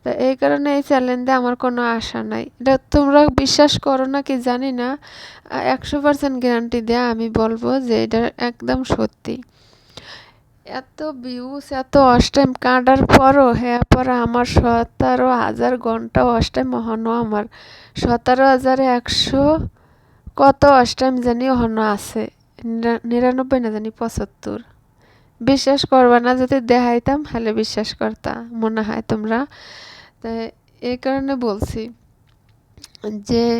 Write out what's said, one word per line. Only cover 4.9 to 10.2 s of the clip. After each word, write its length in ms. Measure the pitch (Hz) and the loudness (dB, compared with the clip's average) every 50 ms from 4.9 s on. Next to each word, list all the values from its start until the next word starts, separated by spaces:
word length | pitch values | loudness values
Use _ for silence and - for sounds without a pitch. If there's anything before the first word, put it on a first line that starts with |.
| 269 285 - - - - - - - - _ - - 262 - | -6 -8 -10 -18 -20 -20 -20 -20 -20 -20 _ -10 -8 -4 -2
একশো 320 | - 254 254 - - - 294 | -2 -2 -2 -4 -4 -4 0
পার্সেন্ট 360 | 277 294 294 277 - 285 262 254 | 2 2 2 2 0 -4 -4 -2
গ্যারান্টি 400 | 240 247 240 233 233 233 233 240 | 0 0 0 0 -2 -2 -4 -4
দেয়া 240 | 226 220 233 240 247 240 | -2 0 0 0 0 -2
আমি 160 | 233 220 226 233 | -2 -2 -4 -2
বলবো 400 | 220 226 220 220 226 226 233 240 254 269 | 0 0 0 0 -2 -2 -2 -2 -2 -2
যে 140 | 262 240 226 220 226 | 0 0 0 0 0
এটা 180 | 226 226 226 233 - - - | 0 0 -2 -2 -2 -4 -4
একদম 400 | 247 240 233 _ - 240 254 254 262 | -6 -6 -6 _ -4 -4 -4 -4 -2
সত্যি। 500 | - - - 220 214 _ _ _ - 226 254 247 _ _ _ _ _ _ _ _ _ _ - - - - - | -2 -2 -2 -2 -4 _ _ _ -10 -10 -10 -10 _ _ _ _ _ _ _ _ _ _ -20 -20 -20 -20 -20